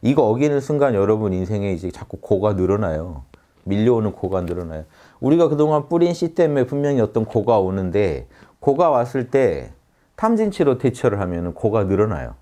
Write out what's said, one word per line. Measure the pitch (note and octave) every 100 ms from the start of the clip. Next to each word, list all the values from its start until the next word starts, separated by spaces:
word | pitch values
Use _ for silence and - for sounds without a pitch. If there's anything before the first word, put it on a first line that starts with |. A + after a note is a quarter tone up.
이거 | - C#3+ A#2
어기는 | A#2 D3 C#3
순간 | C3+ D3 C#3
여러분 | G#2+ G2+ A2 G#2+
인생에 | F#2 F#2 G#2 G2+
이제 | F2+ F2+
자꾸 | - - -
고가 | - G2+ G#2
늘어나요. | G2+ F#2 G2+ G2+ D#2 E2+ D2+ C2 - _ _
밀려오는 | - G2 A2+ A#2 G#2+
고가 | F#2 F#2+ F#2
늘어나요. | F2+ F2 E2+ D#2+ D#2 _ - _
우리가 | B2+ E3 E3
그동안 | D3 D3+ D3+ C#3+
뿌린 | E3+ F3
씨 | E3+ E3+ E3
때문에 | E3 C#3+ B2+
분명히 | C#3+ C#3+ C#3
어떤 | A2 - A2
고가 | A#2 G#2 A2+
오는데 | F#2+ G2 F#2 F#2 G2+ C#2 - _ - _
고가 | - C#3 E3+
왔을 | C3+ B2 C3+ B2+
때 | C#3 B2+ D2+ A#1+ - _ _ _ -
탐진치로 | A3 A3+ G#3+ G3 D3+ B2+
대처를 | C3 B2 B2+ G#2
하면은 | F#2 F2 F2
고가 | - A2 A2 F#2+
늘어나요. | G2 G#2+ F2 A#1+ A1+